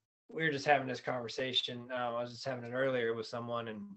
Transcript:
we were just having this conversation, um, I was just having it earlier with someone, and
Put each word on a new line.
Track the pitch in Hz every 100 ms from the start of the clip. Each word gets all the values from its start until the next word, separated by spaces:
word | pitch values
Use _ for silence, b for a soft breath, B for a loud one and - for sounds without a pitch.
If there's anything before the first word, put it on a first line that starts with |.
| _ _ -
we | 127
were | 160
just | 139 151
having | 139 131
this | 117
conversation, | - 127 113 - 131 123 - 123 120
um, | 127 123 117
I |
was | 120
just | 120
having | 135 123
it | 120
earlier | 123 135 127 113
with | 117 107
someone, | 120 120 117 113
and | 107 101